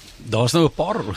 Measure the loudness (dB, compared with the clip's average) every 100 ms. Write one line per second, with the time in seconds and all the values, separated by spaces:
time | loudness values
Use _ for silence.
0 | -20 -18 -6 0 2 4 2 0 -4 -4
1 | -6